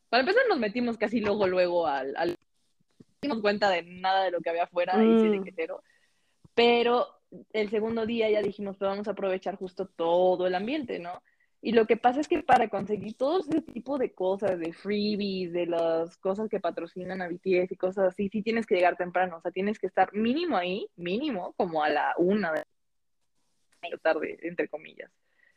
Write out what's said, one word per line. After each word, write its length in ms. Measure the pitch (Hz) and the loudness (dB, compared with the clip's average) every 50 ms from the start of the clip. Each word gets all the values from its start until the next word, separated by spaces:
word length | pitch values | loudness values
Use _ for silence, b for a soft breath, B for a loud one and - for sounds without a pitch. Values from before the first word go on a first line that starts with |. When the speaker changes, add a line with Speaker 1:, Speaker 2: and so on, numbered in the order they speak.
| _ - | _ 0
Speaker 1:
para 140 | - 294 262 | 2 2 2
empezar, 200 | 349 392 494 539 466 | 4 4 4 4 4
nos 100 | 392 277 | 2 2
metimos 400 | 220 208 202 247 240 240 233 - | 0 -2 -2 -2 -2 -2 -2 -2
casi 220 | - 233 233 240 | -2 -2 0 0
luego, 260 | 208 208 202 208 202 | 0 0 0 2 2
luego 400 | 185 180 185 180 175 175 175 165 | 2 4 2 2 2 2 2 0
al... 300 | 156 139 135 131 135 - | 0 0 -2 -4 -4 -4
al, 140 | - - 175 | -2 -2 -2
no 40 | - | -2
nos 840 | - _ _ _ _ _ _ _ _ _ _ _ _ - _ _ - - | -6 _ _ _ _ _ _ _ _ _ _ _ _ -20 _ _ -8 -4
dimos 180 | 285 285 220 202 | -4 -4 0 0
cuenta 280 | 202 208 208 208 202 | 0 0 4 2 2
de 120 | 185 170 170 | 2 2 -2
nada 420 | 175 180 180 185 190 190 190 190 | -6 -12 -4 0 2 2 2 2
de 60 | 185 175 | 2 0
lo 80 | 170 | -2
que 100 | 165 170 | -2 -2
había 140 | 165 165 175 | -2 -2 -2
afuera, 400 | - - 175 180 185 180 208 220 | -2 0 -2 0 2 4 4 6
y 100 | 226 226 226 | 6 6 6
sí 100 | 220 214 | 6 4
de 120 | 208 196 | 2 0
Speaker 2:
Mm. 40 | 190 | -2
Speaker 1:
que 80 | 190 190 | -8 -8
cero. 280 | - 160 170 190 - - _ _ _ _ _ _ _ _ _ _ _ _ - - | -8 -8 -6 -8 -12 -14 _ _ _ _ _ _ _ _ _ _ _ _ -8 0
Pero 520 | - 233 240 240 233 233 240 240 247 - - - _ _ _ - 185 - _ - | 4 4 4 6 4 4 2 2 0 0 -2 -6 _ _ _ -20 -20 -18 _ -4
el 160 | 220 214 202 | -2 -2 0
segundo 360 | 226 214 214 226 226 226 220 | -2 -2 -2 -2 -2 -2 -2
día 240 | 220 233 233 220 220 | -2 0 0 2 2
ya 100 | 208 214 | 2 2
dijimos, 360 | 202 202 196 - 202 196 190 - | 2 0 -4 -4 -8 -8 -6 -4
"Pues 100 | 196 196 | -2 -2
vamos 200 | 196 202 208 220 | -2 -2 -4 -6
a 20 | |
aprovechar 460 | 196 196 196 190 185 190 - 190 185 | -4 -4 -2 -2 -2 -2 -4 -6 -8
justo 300 | - 190 180 - - 190 185 | -6 -10 -12 -8 -8 -8 -8
todo 580 | _ - 165 165 170 180 185 185 180 170 180 | _ -4 0 2 4 6 6 6 4 4 2
el 80 | 185 185 | 0 0
ambiente", 440 | 180 202 226 285 320 262 233 190 175 | 0 -2 -2 -4 -4 -4 -6 -6 -8
¿no? 240 | 170 175 180 - _ _ _ _ _ _ _ _ | -8 -10 -12 -14 _ _ _ _ _ _ _ _
Y 120 | - - 220 | -4 2 4
lo 140 | 233 220 | 4 6
que 100 | - 233 220 | 4 2 4
pasa 220 | - 247 247 277 | 4 2 2 2
es 80 | 302 - | 0 0
que 140 | 349 - - | 0 -2 2
para 260 | - 262 240 240 214 | 4 4 4 4 2
conseguir 440 | - 196 196 - 208 202 185 214 214 | -2 -4 -4 -2 -4 -6 -6 -8 -6
todo 240 | - 254 - - 381 | -4 -2 0 0 0
ese 200 | 302 285 - 311 | -2 0 -2 -4
tipo 380 | - - - - - 262 285 277 | -4 -4 -12 -12 -8 -4 -4 -2
de 160 | 247 208 - | -2 -4 -4
cosas, 440 | - 185 185 190 196 214 196 185 175 | -2 -2 -2 0 0 0 -2 -2 -2
de 140 | 160 165 170 | -4 -6 -8
freebies, 800 | - - 196 208 208 208 208 208 196 202 196 190 190 185 170 170 | -8 -6 -4 -2 0 0 0 -2 -2 -2 -4 -4 -4 -6 -4 -2
de 140 | 175 175 | -2 -2
las 500 | 170 170 165 165 165 165 165 165 170 - _ | 0 0 0 0 2 0 0 -2 -4 -8 _
cosas 300 | - 190 190 202 220 214 | -4 -2 -2 -2 -4 -4
que 120 | - 196 | -4 -2
patrocinan 600 | - 170 160 - 165 170 - 185 180 180 190 185 | -2 -2 -4 -4 -8 -10 -10 -12 -10 -8 -6 -6
a 80 | 180 175 | -6 -6
B 100 | 170 180 | -6 -6
T 220 | - 190 185 180 180 | -2 2 2 2 2
S 120 | 185 190 | 0 -4
y 20 | |
cosas 320 | - - 185 190 208 190 185 185 | -4 -4 -4 0 2 0 0 2
así, 160 | - 202 196 | 0 -4 -4
sí 120 | - 220 202 | -4 -4 -2
tienes 240 | 226 220 233 220 | -2 -2 -2 0
que 100 | - 208 | 0 2
llegar 200 | 180 180 175 175 | 4 4 4 2
temprano, 400 | - 180 180 175 180 185 185 165 165 | 2 -4 -4 0 0 0 0 -2 -8
o 20 | - | -8
sea, 80 | 180 | -8
tienes 280 | 175 185 190 202 214 - | -6 -4 -4 -4 -4 -4
que 80 | - 180 | -6 -6
estar 260 | - - 190 185 - | 0 0 0 0 0
mínimo 420 | 208 220 233 254 311 359 349 247 | -2 0 0 0 0 -2 -2 -2
ahí, 320 | 185 175 180 185 220 370 - _ | -2 -2 -2 -4 -6 -6 -10 _
mínimo, 560 | - 175 175 185 233 302 311 240 180 175 - - - | -10 -6 -4 -4 -4 -4 -4 -4 -6 -6 -8 -4 -2
como 240 | 220 175 160 156 151 | -2 -2 0 0 0
a 80 | 151 | 2
la 240 | 147 147 139 139 - - | 2 2 0 0 0 2
una 340 | 170 180 202 214 196 165 156 | 2 2 2 2 0 0 -2
de 100 | 151 - _ _ _ _ _ _ _ _ _ _ _ _ _ _ _ _ _ _ _ _ _ _ _ - 170 | -4 -6 _ _ _ _ _ _ _ _ _ _ _ _ _ _ _ _ _ _ _ _ _ _ _ -14 -14
la 80 | - - | -12 -4
tarde, 400 | - 160 156 156 156 - - - - | 0 0 0 0 -2 -6 -8 -8 -10
entre 260 | 165 175 - 151 - | -10 -4 -4 -6 -6
comillas, 420 | - 151 160 78 - - - - _ _ _ _ _ _ _ _ _ | -6 -14 -16 -16 -18 -18 -20 -20 _ _ _ _ _ _ _ _ _